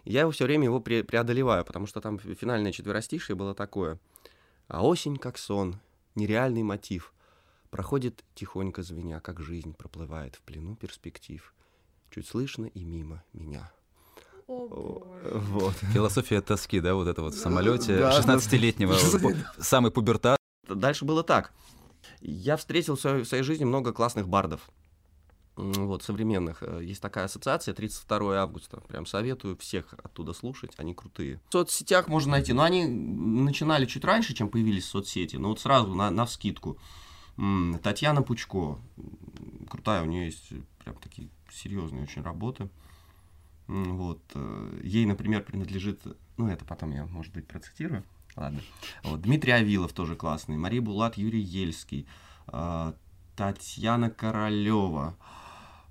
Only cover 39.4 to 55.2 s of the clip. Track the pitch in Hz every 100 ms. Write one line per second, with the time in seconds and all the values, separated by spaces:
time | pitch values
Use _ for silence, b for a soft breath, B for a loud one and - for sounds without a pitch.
39.4 | - - - - 107 101 80 87 85 -
40.4 | - - - - - - - - - -
41.4 | - - - 101 80 67 71 - 73 82
42.4 | 110 135 98 - b b b b b b
43.4 | b - - 98 92 92 90 82 _ 71
44.4 | 58 50 52 50 - 107 110 98 101 107
45.4 | - 98 95 95 101 98 - - - -
46.4 | 113 87 - 82 80 71 76 87 80 85
47.4 | - 76 - - 160 117 - - - -
48.4 | 71 71 - B B B 78 78 95 151
49.4 | 127 120 107 98 87 - 82 82 82 78
50.4 | - 76 90 120 110 101 113 110 107 113
51.4 | 98 92 90 82 - 69 69 b b b
52.4 | - 65 85 82 80 - - - - -
53.4 | 98 98 - - 110 120 117 113 110 107
54.4 | 107 104 104 110 95 78 76 90